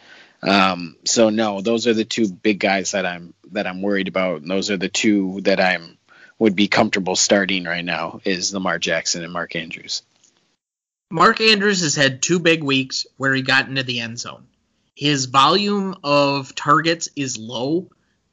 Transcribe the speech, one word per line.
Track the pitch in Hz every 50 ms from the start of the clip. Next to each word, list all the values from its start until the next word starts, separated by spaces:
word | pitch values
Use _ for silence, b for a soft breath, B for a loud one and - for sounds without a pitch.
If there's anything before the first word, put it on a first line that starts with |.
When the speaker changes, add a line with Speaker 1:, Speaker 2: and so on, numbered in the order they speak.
| b b b b b b b b
Speaker 1:
Um, | - - 98 101 95 95 92 87 87 82 69 _ -
so | - - - 113 110
no, | 107 110 113 107 101 98
those | 95 110 117 113 110
are | 120 113
the | 110 110
two | - - - 113 101
big | 90 - - 110 107 92
guys | - 101 98 98 92 -
that | - 101 92
I'm, | 90 87 87 87 82 - _ _ -
that | 87 107 95 92
I'm | 92 92 98
worried | 101 101 98 95 95
about. | 90 92 95 92 87 78
And | 71 82
those | 95 98 95 -
are | 104 92
the | 95 95
two | - - - 113 104 101 98 92 92 98 95
that | 98 98 92
I'm, | 95 92 92 85 82 82 - _ _ b b b b b b -
would | 113 110 95
be | 85 104 101
comfortable | - - 117 107 - 104 95 90 92
starting | - - - 107 101 98 90 98 92 90
right | 82 87 87 85
now | 90 85 80 82 82 - 110 -
is | 101 95 90 85 -
Lamar | - 101 92 92 82 85
Jackson | - 90 82 82 - - - 87 85
and | 82
Mark | 87 87 85 - -
Andrews. | 85 80 82 87 - - - - - - _ _ _ _ _ _ _ _ _ _ _ _ _ _ _ _ _ _ _ _ _
Speaker 2:
Mark | 160 160 175 214 226 -
Andrews | 220 220 220 202 196 208 202 180
has | 175 151 143
had | 151 139 135 131 127 -
two | - 170 185
big | 165 165 165 160 156
weeks | 139 135 135 131 131 - - - - _ -
where | 131 135 135
he | 131 131
got | 131 131 135 131 113
into | 135 135 131
the | 127 123 120
end | 117 113 113 120
zone. | - 107 67 - - _ _ _ _ _ _ _ _ _ _
His | - 143 147 147 135 127
volume | 123 123 139 135 147 170 196 202 202 202 202 196 190 185 - -
of | 143 143 143 143 139 139 139 135 - -
targets | - - 151 147 156 156 165 170 165 - - -
is | 143 139 131 - 110
low. | 110 113 123 117 123 139 160 180 190 - _ _ _ _ _ _ _ _